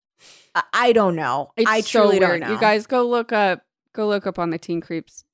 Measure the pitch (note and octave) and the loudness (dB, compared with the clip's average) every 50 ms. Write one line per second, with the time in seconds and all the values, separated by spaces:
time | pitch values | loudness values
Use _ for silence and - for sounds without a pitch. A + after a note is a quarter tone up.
0 | _ _ _ _ _ - - - _ _ - E3+ - - - A3 B3 B3 A#3 A3+ | _ _ _ _ _ -20 -20 -20 _ _ -6 -6 -6 -4 -2 0 2 4 4 4
1 | G#3 F#3 F3 D#3+ D3+ B2 B2 C#3 C#3 - - - A3+ A3 A3 A3 G#3+ - - A#3 | 2 2 0 -2 -2 -2 -4 -4 -6 -6 -4 -2 0 0 0 0 -2 0 2 4
2 | G#3 G3+ G3 F#3+ F#3+ F3 F3 E3 D3+ A#2 - - A#3 G#3+ G#3 G#3+ A3 - C4 B3 | 4 4 4 4 2 2 0 -2 -4 -4 -4 0 2 2 2 0 -2 -2 -2 0
3 | A#3+ A#3+ A#3+ A#3+ A#3 - A#3 G#3+ G3+ F#3+ F3+ - _ _ _ _ _ _ - - | 0 0 -2 -2 -2 -2 0 0 2 0 0 -2 _ _ _ _ _ _ -8 -4
4 | G#3+ G#3 G#3 G3+ - G3 F3+ - E3+ E3+ D#3+ E3 - - E3+ E3+ - - E3+ D#3+ | -2 -2 -2 -2 -4 -6 -6 -6 -4 -4 -6 -6 -6 -6 -6 -6 -6 -8 -10 -10
5 | - _ - - - _ | -10 _ -20 -20 -20 _